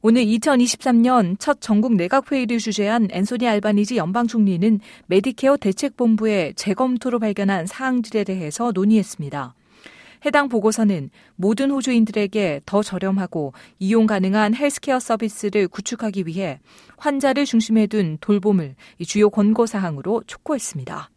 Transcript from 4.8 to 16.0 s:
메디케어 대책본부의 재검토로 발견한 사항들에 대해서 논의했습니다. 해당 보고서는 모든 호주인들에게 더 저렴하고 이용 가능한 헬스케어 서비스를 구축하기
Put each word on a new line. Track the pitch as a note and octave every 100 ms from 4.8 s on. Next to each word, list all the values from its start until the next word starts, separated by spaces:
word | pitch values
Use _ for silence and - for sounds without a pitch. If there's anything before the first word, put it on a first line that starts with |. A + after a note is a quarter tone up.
| - - -
메디케어 | F#3 A3+ - C4+ C#4+
대책본부의 | G3 F#3+ C#4+ - A#3+ G#3+ A3 G3+ D3+ -
재검토로 | G#3 A3 C4 B3 B3+ A#3+
발견한 | G#3+ G3+ G3 G3 F3+
사항들에 | - C4 B3 A3 G#3+
대해서 | G3 F#3+ D3+ - A#3+
논의했습니다. | F#3 G3+ A3 F#3 - C#3+ C#3+ B2 _ _ _ - - - - D4
해당 | D4 C#4+
보고서는 | A#3 G#3+ A3 G#3+ F3+ C3+ _ _ -
모든 | F#3+ A3 C#4
호주인들에게 | C#4 C4 A#3+ A3 G#3+ G3+ G#3+ F#3+ C#3+
더 | - G3+
저렴하고 | G#3+ F#3+ F#3+ G3 F3+ E3 C#3+ - - _
이용 | F#3+ A3+ A3
가능한 | G3+ F#3+ G#3 G#3
헬스케어 | A#3+ C#4+ - - B3+
서비스를 | - A3 A3 - G#3 G#3 F#3
구축하기 | - G3 A#3